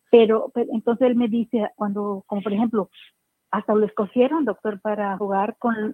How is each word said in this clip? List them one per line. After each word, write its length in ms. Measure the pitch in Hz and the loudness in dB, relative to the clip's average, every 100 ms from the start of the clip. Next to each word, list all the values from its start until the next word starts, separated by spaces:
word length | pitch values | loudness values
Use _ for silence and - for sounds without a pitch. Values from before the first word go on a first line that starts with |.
| - | 4
Pero, 420 | 233 220 220 - 247 | 6 6 2 -2 -6
pero 140 | - | -4
entonces 340 | 233 226 233 254 | -4 -2 0 2
él 80 | 233 | 2
me 120 | 240 | 0
dice, 420 | 233 220 233 208 - | -2 -2 -2 -4 -4
cuando, 480 | 208 202 208 196 - | -6 -4 -6 -6 -6
como 160 | 208 | -6
por 100 | 202 | -2
ejemplo, 380 | 202 233 220 180 - - _ _ _ - | 0 0 0 -4 -8 -20 _ _ _ -8
hasta 240 | 196 208 214 | -6 0 2
lo 100 | 208 | 2
escogieron, 580 | - 196 247 254 320 | 0 -2 2 2 2
doctor, 380 | 254 190 220 202 | -2 -2 -6 -6
para 340 | 214 208 202 190 | -6 -4 -4 -4
jugar 360 | 202 196 208 226 | -2 0 -2 -2
con, 340 | 240 220 214 | -4 -2 -4